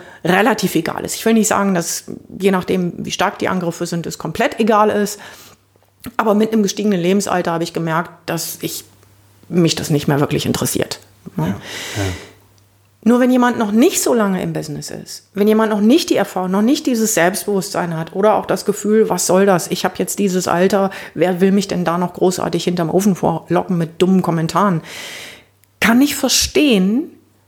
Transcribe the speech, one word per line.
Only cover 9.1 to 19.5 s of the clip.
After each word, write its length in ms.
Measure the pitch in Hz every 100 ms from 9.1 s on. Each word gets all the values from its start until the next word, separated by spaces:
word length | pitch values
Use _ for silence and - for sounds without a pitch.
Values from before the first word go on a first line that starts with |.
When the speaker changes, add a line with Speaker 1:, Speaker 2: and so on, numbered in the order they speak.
| _ _ _ -
Speaker 1:
mich 240 | 170 165
das 160 | - -
nicht 180 | 147 -
mehr 120 | 139
wirklich 260 | 143 143 -
interessiert. 540 | - 127 - - - _ _ - -
Ne? 120 | 156
Speaker 2:
Ja, 560 | 98 - - - 104
ja. 80 | 98 87 - - _ _ _ _ _ _ 220
Speaker 1:
Nur 120 | 240
wenn 100 | 254
jemand 300 | 254 247 240
noch 120 | 214
nicht 300 | 220 339 -
so 140 | 330 240
lange 260 | 202 180
im 100 | 165
Business 380 | 156 156 147 -
ist, 380 | - - - _ 196
wenn 120 | 208
jemand 240 | 220 214
noch 80 | 214
nicht 300 | 214 330 -
die 60 | 330
Erfahrung, 340 | 196 185 185
noch 140 | 190
nicht 240 | 220 302 285
dieses 260 | 226 220
Selbstbewusstsein 800 | - 170 196 - 196 - 170 175 160
hat 200 | 165 190
oder 180 | 214
auch 140 | 190 -
das 180 | 185 -
Gefühl, 440 | 196 208 220 214
„Was 180 | 180 -
soll 180 | 185
das? 220 | 202